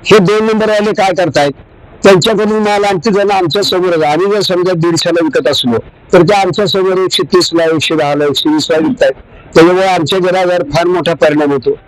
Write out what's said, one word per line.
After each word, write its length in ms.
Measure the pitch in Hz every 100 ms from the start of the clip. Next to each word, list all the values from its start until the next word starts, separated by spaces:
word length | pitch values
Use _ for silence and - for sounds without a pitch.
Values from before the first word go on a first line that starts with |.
| -
हे 120 | 214
दोन 280 | 180 214 220
नंबरवाले 460 | 220 220 214 214
काय 220 | 208 196 185
करतायत, 340 | 170 147 143 - - - - -
त्यांच्याकडून 560 | 196 185 214 208 214 214
माल 240 | 208 208
आणते 320 | 202 190 220 196
त्यांना 200 | 202 196
आमच्या 280 | 175 202
समोर 300 | 202 185 180
आहे. 200 | 165 151
आम्ही 180 | 156 196
जर 100 | 208
समजा 320 | 185 180 180
दीडशेला 500 | 175 170 165 175 170
विकत 240 | 160 160 147
असलो 300 | 139 123 113 - _ -
तर 80 | 185
ते 120 | 160
आमच्या 340 | 202 185 175 196
समोर 300 | 196 185 185
एकशे 260 | 185 -
तीसला, 400 | 170 185 - 165
एकशे 320 | 165 160 - 160
दहाला, 300 | 147 147 147
एकशे 280 | 139 156
वीसला 240 | 151 143 160
विकतायत. 360 | 156 127 139 - - - -
त्याच्यामुळे 340 | 170 165 185 190
आमच्या 320 | 180 151 190
गिरायकावर 440 | 180 180 180 180
फार 220 | 160 156 175
मोठा 280 | 180 156
परिणाम 380 | 160 160 147 147
होतो. 180 | 139 143 139